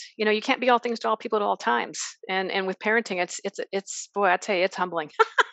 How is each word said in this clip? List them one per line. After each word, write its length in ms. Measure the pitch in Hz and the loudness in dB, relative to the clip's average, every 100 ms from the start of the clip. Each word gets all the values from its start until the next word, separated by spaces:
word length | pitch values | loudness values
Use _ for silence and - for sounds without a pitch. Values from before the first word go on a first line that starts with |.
| - - | -12 -2
You 80 | |
know, 60 | 214 | 2
you 100 | 214 | 2
can't 180 | 214 262 | 2 0
be 80 | 247 | 4
all 80 | 240 | 4
things 200 | 240 233 | 2 -2
to 80 | 226 | -2
all 80 | 220 | -2
people 200 | 226 214 | -2 0
at 60 | |
all 140 | 208 185 | 0 0
times. 440 | - 120 - - - - - | 0 0 -2 -6 -10 -10 -6
And, 220 | 190 190 | -2 -2
and 160 | 196 190 | -2 -2
with 120 | 185 | -2
parenting, 440 | 214 226 226 185 | 0 0 0 -2
it's, 160 | 180 - | -4 -4
it's, 160 | 196 - - | -8 -8 -6
it's, 360 | 196 - - - | -6 -6 -12 -8
boy, 140 | 202 196 | 0 4
I 80 | 185 | 4
tell 180 | - 190 | 2 0
you, 80 | |
it's 120 | 190 - | 0 0
humbling. 340 | 180 170 151 - | -4 -4 -2 0
<laughs> 20 | 440 - - | 2 2 4